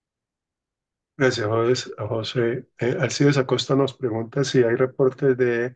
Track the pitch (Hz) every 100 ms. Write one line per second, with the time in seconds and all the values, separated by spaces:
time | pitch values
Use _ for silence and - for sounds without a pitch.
0 | _ _ _ _ _ _ _ _ _ _
1 | _ - 131 113 107 113 117 127 - -
2 | 104 113 107 127 117 120 - - 117 -
3 | 123 - 143 143 127 120 - 139 135 -
4 | 120 113 113 143 135 135 117 120 127 -
5 | 131 - 139 123 123 117 123